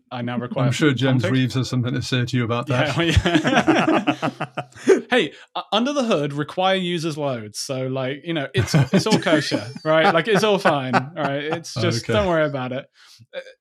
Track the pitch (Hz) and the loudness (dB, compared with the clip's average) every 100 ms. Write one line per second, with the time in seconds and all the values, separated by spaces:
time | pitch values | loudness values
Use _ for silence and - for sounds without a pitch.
0 | - 123 123 120 123 131 131 - 156 120 | -14 -8 -6 -6 -4 -2 0 2 2 2
1 | 135 127 110 131 123 131 123 127 123 131 | 2 2 2 0 0 -2 -2 -2 -2 -4
2 | 123 127 120 127 117 120 123 127 147 135 | -2 -2 0 -2 0 -2 -2 0 0 0
3 | 170 - 180 170 302 262 - - 233 311 | 2 2 4 2 2 2 4 2 4 2
4 | - - 151 - 147 - - - - 320 | 0 -2 -4 -4 -10 -8 -12 -4 2 2
5 | - 247 151 - - 175 - 208 254 294 | 4 0 0 -6 -12 -12 -2 0 0 0
6 | 233 170 143 143 143 - 185 190 175 175 | 0 0 0 -4 -4 0 2 2 0 -2
7 | 160 151 143 120 107 - - 131 131 131 | -4 -4 -4 -4 -8 -10 -6 -4 -4 -4
8 | 127 143 170 160 135 127 98 156 127 190 | -4 -6 -4 -4 -2 -2 2 2 4 2
9 | 220 220 185 156 - 127 110 - 156 160 | 2 2 2 0 0 -6 -6 -6 0 4
10 | 180 214 220 190 214 196 185 143 131 160 | 4 2 2 2 2 2 2 0 0 -2
11 | 135 165 139 143 147 165 - - 175 117 | -2 -6 -4 -4 -4 -6 -6 -2 -2 -2
12 | - 214 190 165 151 135 127 127 - _ | 0 0 2 2 0 -2 -6 -8 -12 _
13 | - - - - - - | -20 -20 -16 -16 -16 -16